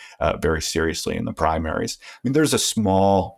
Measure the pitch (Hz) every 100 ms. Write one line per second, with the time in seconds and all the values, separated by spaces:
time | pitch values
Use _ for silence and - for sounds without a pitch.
0 | - - 78 - - 80 - 80 80 -
1 | - 80 80 - 80 82 80 - 233 -
2 | - - 120 143 151 120 - - 104 95
3 | 98 98 90